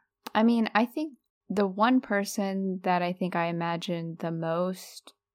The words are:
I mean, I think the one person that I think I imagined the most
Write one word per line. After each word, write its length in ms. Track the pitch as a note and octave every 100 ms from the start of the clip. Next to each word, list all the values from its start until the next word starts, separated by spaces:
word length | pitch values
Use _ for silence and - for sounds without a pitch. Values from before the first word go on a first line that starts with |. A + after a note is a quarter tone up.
| _ _ -
I 100 | G#3+
mean, 260 | A#3 A#3 A3
I 120 | G#3 A#3+
think 280 | - D#4 B3+ _ _ -
the 180 | F#3+ G3+
one 320 | F#3+ A3+ B3+
person 800 | - G3+ G3+ - G3 F#3+ F#3+ F#3
that 180 | F#3 F3+
I 100 | F3
think 240 | F3+ F3+ F3+
I 120 | E3+
imagined 720 | E3+ E3+ E3+ F3 E3+ E3 E3
the 120 | E3+
most 840 | E3 D#3+ E3 F#3 F#3 - - - _ _